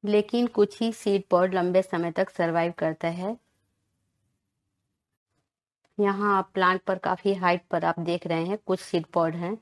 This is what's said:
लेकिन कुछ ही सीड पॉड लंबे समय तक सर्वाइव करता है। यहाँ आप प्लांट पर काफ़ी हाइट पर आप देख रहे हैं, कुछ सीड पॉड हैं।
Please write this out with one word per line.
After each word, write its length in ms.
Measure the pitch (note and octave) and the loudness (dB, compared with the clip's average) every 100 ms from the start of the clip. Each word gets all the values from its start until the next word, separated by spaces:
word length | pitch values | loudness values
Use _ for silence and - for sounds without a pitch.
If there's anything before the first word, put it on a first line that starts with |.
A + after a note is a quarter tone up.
लेकिन 420 | G3+ G#3 G#3 A#3+ A#3+ | 2 2 2 0 0
कुछ 320 | A3+ G3+ - | 4 2 2
ही 100 | A3+ | -4
सीड 300 | A3 - G3 F#3+ | -2 0 0 2
पॉड 240 | F3+ F#3 | 2 2
लंबे 280 | F#3 F3+ F3+ | 2 2 2
समय 280 | F#3 F3 E3+ | 2 -2 -2
तक 180 | E3 F#3+ | -2 -4
सर्वाइव 420 | - E3+ E3 E3+ F3+ | 0 0 2 0 -2
करता 300 | D#3+ D#3 E3 | -4 -2 -6
है। 260 | F3 F#3 A#3+ _ _ _ _ _ _ _ _ _ _ _ _ _ _ _ _ _ _ _ _ _ _ _ _ _ - | -6 -8 -8 _ _ _ _ _ _ _ _ _ _ _ _ _ _ _ _ _ _ _ _ _ _ _ _ _ 0
यहाँ 380 | G3+ G3 G#3 G3 | 0 2 2 0
आप 140 | F#3+ | 0
प्लांट 280 | - F#3 F#3 | 0 2 2
पर 160 | - F#3 | -2 -4
काफ़ी 340 | - F#3 G3 G3 | -2 -2 -2 0
हाइट 300 | F3+ F3 _ | 0 0 _
पर 160 | E3+ | -2
आप 160 | E3+ E3 | 0 -2
देख 260 | E3+ F3 E3 | -2 -4 -2
रहे 180 | E3 | -4
हैं, 140 | E3+ G#3 | -2 -6
कुछ 220 | - F#3 | -4 -6
सीड 260 | - F3 D#3+ | -2 -4 -2
पॉड 280 | E3+ E3 E3+ | 0 0 -2
हैं। 200 | F3 A3 | -6 -8